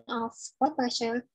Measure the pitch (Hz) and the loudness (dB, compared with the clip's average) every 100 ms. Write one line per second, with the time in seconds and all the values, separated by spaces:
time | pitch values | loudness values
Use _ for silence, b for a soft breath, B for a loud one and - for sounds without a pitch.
0 | - 240 226 - - - 269 311 247 - | 0 -2 -2 -6 -12 2 2 4 0 0
1 | 233 233 - | 0 -2 -4